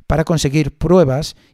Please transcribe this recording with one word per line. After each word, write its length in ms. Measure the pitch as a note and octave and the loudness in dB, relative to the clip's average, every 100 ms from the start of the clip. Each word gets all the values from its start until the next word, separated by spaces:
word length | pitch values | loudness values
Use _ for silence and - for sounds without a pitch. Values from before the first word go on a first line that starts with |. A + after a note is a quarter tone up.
| - | -4
para 180 | D3 | -2
conseguir 520 | E3 D#3+ C#3+ D3 C#3 - | 0 -2 0 -2 -2 -4
pruebas 600 | D#3+ F3+ C#3+ C3 D#3 - _ | 2 4 2 0 -6 -12 _